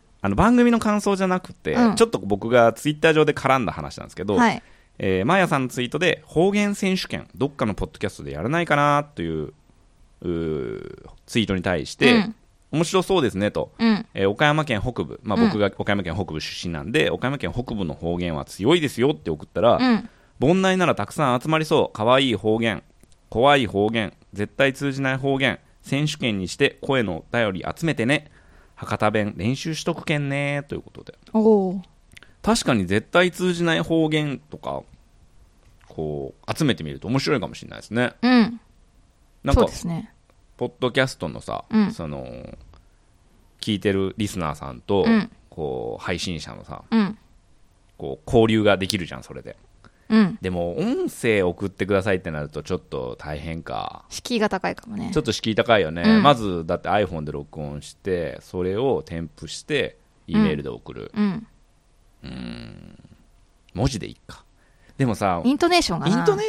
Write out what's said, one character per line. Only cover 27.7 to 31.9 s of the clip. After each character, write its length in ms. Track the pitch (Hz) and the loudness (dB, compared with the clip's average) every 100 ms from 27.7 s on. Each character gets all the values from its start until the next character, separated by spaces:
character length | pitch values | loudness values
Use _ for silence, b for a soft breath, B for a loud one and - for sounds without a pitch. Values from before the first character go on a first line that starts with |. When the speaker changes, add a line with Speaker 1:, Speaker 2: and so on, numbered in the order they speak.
Speaker 1:
集 120 | - 165 | -4 -4
め 80 | |
て 100 | 127 | 0
ね。 260 | 113 151 - b b b b - | 0 -2 -4 b b b b -16
博 200 | - 107 | -8 -2
多 140 | 110 | 0
弁 240 | 107 104 - | 0 -2 -2
練 200 | 101 135 | -4 -4
習 180 | 165 | -4
し 100 | 156 | -4
と 100 | - | -4
く 100 | 165 | -4
け 140 | - 151 | -2 -2
ん 100 | 143 | -2
ね」 340 | 139 143 143 143 | -4 -4 -4 -6
と 60 | |
い 40 | 135 | -10
う 40 | |
こ 80 | - | -12
と 120 | - | -18
で。 160 | - - - | -20 -20 -4
Speaker 2:
お 400 | 220 220 208 190 | 2 4 4 2
ー。 100 | 190 - | -4 -10